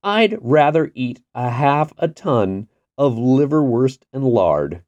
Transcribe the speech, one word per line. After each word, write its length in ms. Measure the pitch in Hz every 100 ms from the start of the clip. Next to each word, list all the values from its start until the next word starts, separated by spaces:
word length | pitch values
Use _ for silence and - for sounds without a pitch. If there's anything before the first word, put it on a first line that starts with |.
I'd 340 | 202 214 220 226
rather 500 | 120 151 143 160 151 -
eat 260 | 123 - _ -
a 140 | 123
half 420 | 120 143 143 156 -
a 100 | 165
ton 580 | - 190 123 95 95 101 _ _ -
of 160 | 139
liverwurst 840 | 113 127 131 143 156 139 117 131 131 _
and 120 | 135
lard 580 | 135 117 87 73 73 85